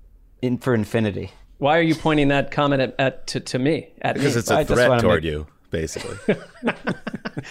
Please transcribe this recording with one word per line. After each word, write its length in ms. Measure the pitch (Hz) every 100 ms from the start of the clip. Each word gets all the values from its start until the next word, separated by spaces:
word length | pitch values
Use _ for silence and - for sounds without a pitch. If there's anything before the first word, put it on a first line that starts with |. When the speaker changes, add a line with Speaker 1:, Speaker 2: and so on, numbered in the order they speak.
| - - - -
Speaker 1:
in, 160 | 123 123
for 160 | 131 117
infinity. 560 | 104 117 107 95 92 - - -
Speaker 2:
Why 220 | 139 160
are 40 |
you 120 | 165 156
pointing 320 | 160 151 139
that 240 | 143 139
comment 320 | - 143 135
at, 120 | 123 -
at, 280 | 131 - -
to, 120 | 135
to 180 | - 127
me? 360 | 135 147 - -
At 100 | -
Speaker 3:
Because 220 | - 139 120
Speaker 2:
me? 40 |
Speaker 3:
it's 100 | -
a 60 | -
Speaker 1:
I 60 |
just 100 | - 113
Speaker 3:
threat 140 | 123
Speaker 1:
wanna 120 | 120
Speaker 3:
toward 220 | 95 85
Speaker 1:
make 80 | 78
Speaker 3:
you, 160 | 76 76 _ _
basically. 460 | 85 78 - - 98 -
Speaker 2:
<laughs> 80 | - - - 226 - 240 - - - - - -